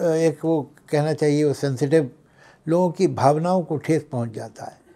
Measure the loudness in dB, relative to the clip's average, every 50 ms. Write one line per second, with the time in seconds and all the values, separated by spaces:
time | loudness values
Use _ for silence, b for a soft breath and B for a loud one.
0 | -2 0 2 2 2 0 0 0 -2 -2 -2 -2 -2 -6 -10 _ _ -4 -2 0
1 | 0 0 -2 0 0 2 2 2 2 0 0 0 -2 -4 -2 -2 0 2 2 2
2 | 2 0 -6 -14 _ b b b b b b b b -2 0 2 2 0 0 0
3 | 0 0 2 2 4 4 4 2 2 0 0 0 -2 -2 -4 -4 -2 0 -2 -2
4 | -2 -4 -6 -6 -6 -6 -8 -10 -12 -14 -14 -16 -16 -16 -18 -20 _ b b